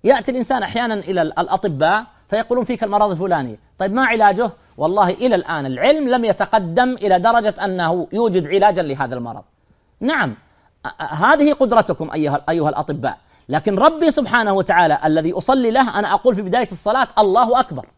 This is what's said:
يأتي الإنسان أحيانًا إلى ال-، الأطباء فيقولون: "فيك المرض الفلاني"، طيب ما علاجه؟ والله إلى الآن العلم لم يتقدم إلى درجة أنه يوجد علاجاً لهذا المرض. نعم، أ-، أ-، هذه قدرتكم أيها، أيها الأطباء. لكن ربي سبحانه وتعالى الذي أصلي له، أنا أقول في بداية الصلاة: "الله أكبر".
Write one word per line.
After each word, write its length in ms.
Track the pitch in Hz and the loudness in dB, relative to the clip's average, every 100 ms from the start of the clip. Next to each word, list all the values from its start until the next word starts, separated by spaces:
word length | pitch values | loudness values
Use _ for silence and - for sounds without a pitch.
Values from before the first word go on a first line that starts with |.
يأتي 260 | 202 262 214 | 2 2 0
الإنسان 320 | 254 233 254 | -4 -2 -2
أحيانًا 320 | 190 226 233 | -2 -4 -2
إلى 280 | 214 165 185 | -4 -4 -2
ال-، 160 | 156 - | -2 -2
الأطباء 680 | 175 165 202 139 156 208 240 _ _ | -2 -2 -2 0 0 0 -4 _ _
فيقولون: 360 | 208 - 247 | -6 -2 -2
"فيك 200 | 220 247 | -2 -4
المرض 260 | 214 208 208 | -2 0 0
الفلاني"، 480 | 170 190 165 123 107 _ _ | 0 -2 -2 -2 -12 _ _
طيب 140 | 190 | -4
ما 120 | 226 | 0
علاجه؟ 460 | 254 226 208 190 233 - _ - | 0 4 4 4 -4 -6 _ -6
والله 340 | 156 202 180 | -2 2 2
إلى 240 | 180 247 | 2 0
الآن 320 | 190 - 151 135 | 0 -2 -6 -6
العلم 420 | 127 214 311 269 | 0 2 2 2
لم 160 | 254 | 0
يتقدم 640 | 226 - 196 220 170 175 254 | 0 -2 0 0 0 0 0
إلى 300 | 254 202 185 | -2 0 2
درجة 360 | 214 233 214 - | 4 2 0 -4
أنه 440 | 196 185 165 175 160 | -6 -2 -2 -2 -4
يوجد 360 | 208 233 180 147 | -2 0 0 -2
علاجاً 340 | 170 208 185 | 2 2 2
لهذا 320 | 156 135 127 | -4 -4 -6
المرض. 280 | 123 117 104 - _ _ _ _ _ | -6 -10 -14 -20 _ _ _ _ _
نعم، 360 | 233 302 160 107 _ _ _ _ - | -4 -2 -4 -6 _ _ _ _ -16
أ-، 20 | |
أ-، 260 | - 156 | -12 -10
هذه 380 | 156 214 294 294 | 0 2 4 4
قدرتكم 580 | 285 262 233 - - 160 | 2 2 2 2 -4 -6
أيها، 340 | 156 147 143 - | -4 -2 -2 -2
أيها 200 | 165 151 | -2 -2
الأطباء. 500 | - 156 143 123 - _ _ - | -2 -6 -6 -6 -8 _ _ -6
لكن 300 | 151 208 196 | -2 -2 2
ربي 320 | 294 320 320 | 2 4 0
سبحانه 420 | 294 226 233 214 | 0 0 0 2
وتعالى 460 | 196 190 175 165 147 | 0 0 2 2 2
الذي 280 | 156 156 160 | 2 0 0
أصلي 380 | 180 208 262 233 | -2 0 2 2
له، 280 | 240 247 196 | 2 0 -2
أنا 160 | 208 | -2
أقول 200 | 202 262 | 2 2
في 80 | 202 | 0
بداية 260 | 190 220 233 | -2 -2 -2
الصلاة: 360 | 185 208 254 254 - | -4 -2 0 0 2
"الله 420 | 208 202 233 247 | 2 4 2 0
أكبر". 260 | 254 131 - | 0 -6 -14